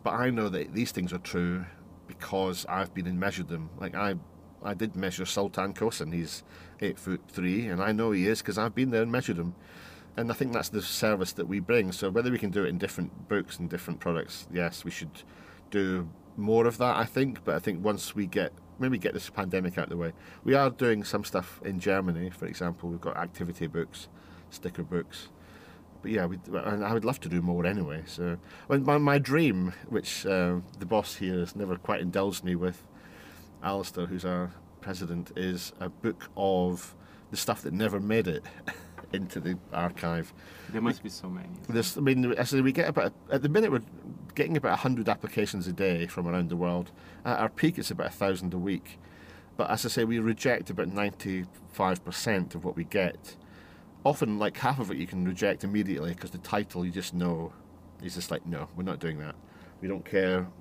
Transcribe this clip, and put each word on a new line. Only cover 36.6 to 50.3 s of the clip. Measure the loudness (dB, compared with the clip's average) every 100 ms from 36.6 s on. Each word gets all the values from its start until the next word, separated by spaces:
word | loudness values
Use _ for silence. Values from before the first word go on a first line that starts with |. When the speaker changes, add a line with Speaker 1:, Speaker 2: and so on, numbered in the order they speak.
| 2 0 -8 -18 -20 -20 -10
Speaker 1:
the | -6
stuff | -2 -2
that | -2
never | 0 0 0
made | 2 2 2
it | -2 -6 -14 -12
<laughs> | -12 -14 -18 -6
into | -4 -4 -4
the | -2 -4 -4
archive. | -2 -2 -2 -2 -2 -4 -10 -20 -18 -8
Speaker 2:
There | -2
must | 0 0
be | -4
so | -10 -8
many. | -8 -8 -12 -2
Speaker 1:
There's, | 0 0 2
I |
mean, | 4 6 4
as | 2
I | 2 4
say, |
we | 4
get | 4 2
about, | 4 2 0 0
at | 2
the | 4
minute | 4 6
we're | 4 0 -14 -14 -14 -10 -2
getting | 2 4
about | 4
a | 2
hundred | 2 2 2
applications | 0 0 0 0 0 -4
a |
day | 2 2 4 0
from | -2 0
around | 2 2
the | 2
world. | 2 0 -2 -10 -20 -10 -2
At | 2
our | 0
peak, | 4 2 2
it's | -4
about | -2 -4
a |
thousand | 0 0 2 0
a | -2
week. | -2 -2 -4 -18 -20 -20 -20 -20 -20 -4
But | 0
as | 2 0
I |
say, | 2 2
we | 2
reject | 2